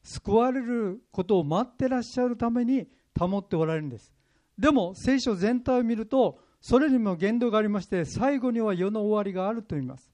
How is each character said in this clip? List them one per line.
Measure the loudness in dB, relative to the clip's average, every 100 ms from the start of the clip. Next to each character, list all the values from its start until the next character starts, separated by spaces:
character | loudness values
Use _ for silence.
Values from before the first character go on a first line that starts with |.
救 | -18 -12 0 2
わ | 2
れ | 0
る | -4 -4 -4 -6 -10
こ | -6
と | 0 2
を |
待 | 2 -2 -2
っ | -2
て | -2
ら | -2
っ |
し | -4 -2
ゃ | -2
る | 0
た | -2
め | 0 0
に | 0 -4 _ _ -2
保 | -2 -2
っ | -2
て | -2
お | 0
ら |
れ | -2
る | -4
ん |
で | -10
す。 | -16 _ _ _ _ 0
で | 2
も | 4 2 -2
聖 | 0 0
書 | 0 0
全 | 0 0
体 | 0 0
を |
見 | 2 -2
る | -2
と、 | 2 2 0 _ _
そ | 2 4
れ | 4
に | 2
も | 2 0
限 | 0 2
度 | 2
が | 2
あ |
り | 2
ま | -2
し | -2
て、 | -2 -2
最 | 0 0 0
後 | 0
に | 0
は | 0
世 | 0 -2
の | 0
終 | 0 0
わ |
り | 0
が | -2 -4
あ |
る | -4
と | -6 -6
言 |
い | -6
ま | -10
す。 | _